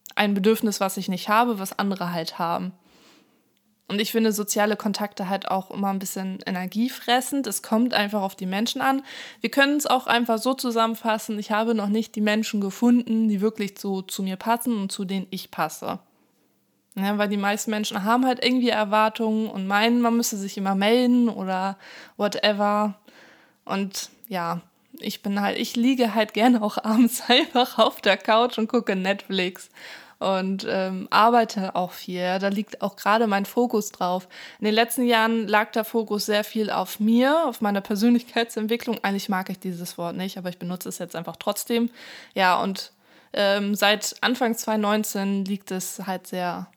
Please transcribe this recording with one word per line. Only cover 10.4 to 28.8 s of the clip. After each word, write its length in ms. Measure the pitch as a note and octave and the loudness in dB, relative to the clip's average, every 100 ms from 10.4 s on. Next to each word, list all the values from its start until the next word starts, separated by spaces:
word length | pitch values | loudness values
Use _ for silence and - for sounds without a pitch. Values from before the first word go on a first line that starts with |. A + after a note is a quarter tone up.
| A#3+ | 0
zusammenfassen, 840 | C4 B3+ A3+ A3+ A3+ A#3 G#3+ - G#3+ | -2 -2 0 0 0 -2 -2 -4 -8
ich 100 | G#3 | -2
habe 240 | G#3+ A3+ | 0 0
noch 140 | A3 G3+ | 0 0
nicht 260 | A3 A3 | 0 -2
die 60 | A3 | 0
Menschen 400 | G#3 G#3+ A3 G#3 | 2 2 0 -2
gefunden, 680 | G3 - A#3+ A#3+ A#3+ A3 A3+ | -4 2 4 4 4 2 2
die 120 | G3+ | 2
wirklich 380 | G#3+ G#3+ G3+ - | 0 0 -6 -4
so 220 | G3 F#3+ | -4 -4
zu 220 | F#3+ - | -6 -6
mir 140 | F#3+ F#3 | -6 -4
passen 400 | A3 A#3 B3 A3 | -2 0 0 -2
und 120 | F#3+ | -4
zu 120 | - | -4
denen 220 | F#3 G3 - | -4 -4 -6
ich 200 | F#3 - | -10 -8
passe. 480 | - D#3 - - F#3+ _ _ _ _ _ _ _ _ _ G3 | -4 -4 -4 -8 -8 _ _ _ _ _ _ _ _ _ -6
Ja, 220 | G3 G#3 | -2 0
weil 100 | G#3 | 0
die 80 | G#3 | 0
meisten 340 | G3+ G#3+ - | 0 -2 -2
Menschen 340 | G#3+ G#3+ G#3+ | -4 -4 -2
haben 220 | G3+ A#3+ C4 | 2 2 4
halt 180 | B3+ | 2
irgendwie 260 | B3+ B3+ A#3+ | 2 2 2
Erwartungen 800 | G#3+ G#3 G#3+ A3 G#3+ A3 A3 A3 | 2 2 4 2 2 0 0 -2
und 180 | F#3+ F#3+ | -4 0
meinen, 340 | G3+ A3+ A#3+ | 2 4 4
man 160 | A#3 A#3 | 4 2
müsse 200 | A#3 G3+ | 0 -4
sich 200 | G3 - | -6 -2
immer 180 | F#3+ | 0
melden 540 | G3 G3+ B3 B3 B3 A#3 | 2 4 6 6 6 4
oder 500 | G3 F#3+ F#3 F#3+ F#3+ - - - - | 0 -4 -2 -2 -6 -16 -20 -14 -2
whatever. 800 | G#3 - G#3+ G#3 G#3 G#3 G#3+ F#3+ _ - - - _ _ | -2 2 2 2 2 2 0 -4 _ -20 -20 -20 _ _
Und 460 | - G3 G3 - - _ - | -6 -4 -4 -6 -10 _ -8
ja, 320 | F#3 E3+ E3+ - _ _ - | -6 -4 -6 -8 _ _ -10
ich 240 | - - | -8 -6
bin 180 | G3+ G3+ | -4 0
halt, 180 | G3+ - | 0 -2
ich 180 | A#3 A#3+ | -2 2
liege 380 | B3 B3+ A#3 | 2 4 2
halt 200 | G#3+ G#3+ | 2 0
gerne 280 | G3+ A#3+ A#3+ | 4 4 4
auch 160 | G#3 - | 2 -2
abends 440 | G#3+ A3 A#3 - | 0 4 4 4
<laughs> 40 | - | 2
einfach 500 | B3+ D#4 B3 B3+ - | 2 4 2 2 4
auf 220 | A3 - | 2 2
der 160 | G#3 F#3+ | 0 2
Couch 420 | - A3 B3 - | 4 4 4 0
und 100 | A3 | 0
gucke 280 | A#3+ | 0